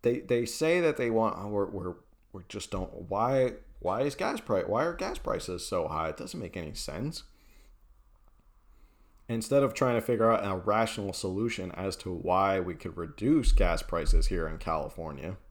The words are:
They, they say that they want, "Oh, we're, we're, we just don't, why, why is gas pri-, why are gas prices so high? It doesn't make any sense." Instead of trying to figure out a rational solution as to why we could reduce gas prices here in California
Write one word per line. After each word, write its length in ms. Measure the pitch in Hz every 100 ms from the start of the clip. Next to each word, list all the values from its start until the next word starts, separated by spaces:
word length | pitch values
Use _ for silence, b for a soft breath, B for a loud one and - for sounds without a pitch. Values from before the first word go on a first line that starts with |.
They, 180 | 120 123
they 260 | - 120 117
say 340 | - 156 180
that 160 | 170 147
they 140 | 120
want, 260 | 110 110 -
"Oh, 100 | 101
we're, 180 | 104 101
we're, 280 | 98 90 85 _ _ _
we 100 | 98 85
just 220 | 104 -
don't, 380 | 95 92 - 87
why, 460 | 98 120 135 127 - - -
why 220 | 87 101
is 120 | 143
gas 260 | - 220 262
pri-, 220 | - 101
why 220 | - 110
are 100 | 160
gas 240 | 170 185 -
prices 480 | - 95 - 87 -
so 220 | 90 78
high? 220 | 78 80
It 60 | 78
doesn't 200 | - 165
make 180 | 95 95
any 180 | 80
sense." 500 | - - 78 139 - - b b b b b _ - _ _ _ _ _ _ _ - - _ _ _ -
Instead 340 | 113 110 139
of 100 | 135
trying 220 | - 127
to 60 | 117
figure 300 | 107 117 113
out 140 | 110
a 120 | 101 95
rational 560 | 98 107 110 - 98
solution 580 | 92 95 92 117 113 92
as 220 | 87 95 -
to 160 | 98
why 460 | 87 87 92 98 95
we 160 | 90
could 220 | 82 90 80
reduce 540 | 80 - 110 156 120
gas 280 | - 92 80
prices 460 | - 85 76 90 -
here 220 | 90 80
in 100 | 80
California 800 | - 80 73 - 82 69 80 95 -